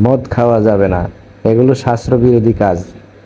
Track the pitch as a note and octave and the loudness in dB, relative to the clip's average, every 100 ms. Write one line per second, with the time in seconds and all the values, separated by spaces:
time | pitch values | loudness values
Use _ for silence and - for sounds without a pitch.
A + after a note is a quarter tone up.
0 | A2+ C3 B2+ - A#2+ A#2 A2 G2+ G2 F2+ | 0 0 -2 -2 0 2 2 0 0 -2
1 | F2 - - - A2+ A2+ B2+ C3 - A#2 | -6 -10 -20 -6 -2 2 2 0 -2 -4
2 | - B2+ B2 A#2+ A2 G#2+ G2+ F2 F#2 - | -2 0 2 2 2 0 0 -2 -8 -18
3 | - - | -20 -20